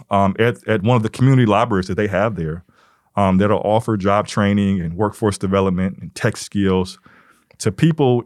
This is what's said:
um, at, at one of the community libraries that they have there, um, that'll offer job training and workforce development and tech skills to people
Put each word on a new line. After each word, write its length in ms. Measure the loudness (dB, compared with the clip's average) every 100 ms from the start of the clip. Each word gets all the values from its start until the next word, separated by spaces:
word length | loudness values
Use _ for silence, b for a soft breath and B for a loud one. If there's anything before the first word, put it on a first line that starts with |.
| -2
um, 240 | 0 2 2
at, 280 | 0 -2 -4
at 160 | -2
one 120 | 2 0
of 60 |
the 80 | 0
community 380 | 0 2 4 4
libraries 400 | 2 2 -2 -2
that 80 | -4
they 100 | -2
have 280 | 0 -2 -2
there, 280 | -6 -8 -14 b b b b 0
um, 220 | 2 2
that'll 220 | 2 0
offer 360 | 0 0 0 -2
job 300 | 0 0 0
training 520 | -2 0 0 0 -2
and 160 | -4 -4
workforce 440 | -4 -2 -4 -2
development 580 | -2 0 0 -2 -4 -6
and 140 | -14
tech 240 | -4 -4 -4
skills 640 | -6 -2 0 0 -2 -10 b b b b b -8
to 140 | -6
people 520 | 0 2 2 2 0